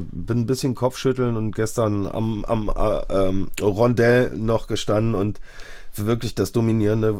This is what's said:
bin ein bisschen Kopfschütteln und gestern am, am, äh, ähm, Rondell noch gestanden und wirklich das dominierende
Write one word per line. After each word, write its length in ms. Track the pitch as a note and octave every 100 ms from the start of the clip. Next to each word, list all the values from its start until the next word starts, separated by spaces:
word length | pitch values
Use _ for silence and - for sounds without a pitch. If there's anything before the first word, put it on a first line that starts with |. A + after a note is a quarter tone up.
| F2
bin 300 | - F2 A#2+
ein 40 | A#2
bisschen 300 | B2+ C#3 A#2+
Kopfschütteln 600 | B2 - C3+ B2+ B2 A2+
und 200 | A2 G#2+
gestern 500 | A2 - A2 G#2 G2
am, 400 | - A2+ G#2+ -
am, 240 | A2+ G#2
äh, 580 | - G#2+ E2+ - F#2+ F#2+
ähm, 220 | F#2+ F#2+ -
Rondell 760 | G2+ G2 A#2+ A#2+ A#2 B2 B2 C#2+
noch 300 | A2 A2+ -
gestanden 480 | G#2+ - G#2+ A2+ G#2+
und 260 | G#2 G#2 - - - - - -
wirklich 400 | G#2 A#2 A#2 -
das 160 | G2
dominierende 640 | A#2+ A2+ A2+ G#2 A2+ A2